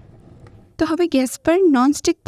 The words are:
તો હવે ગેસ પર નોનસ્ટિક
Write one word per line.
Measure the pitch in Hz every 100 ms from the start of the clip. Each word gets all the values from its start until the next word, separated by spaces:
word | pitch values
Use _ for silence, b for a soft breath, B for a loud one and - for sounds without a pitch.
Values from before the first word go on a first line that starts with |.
| - - - - - - _ -
તો | 311
હવે | 320 349
ગેસ | 262 254 - -
પર | 339 370 254
નોનસ્ટિક | 262 294 - -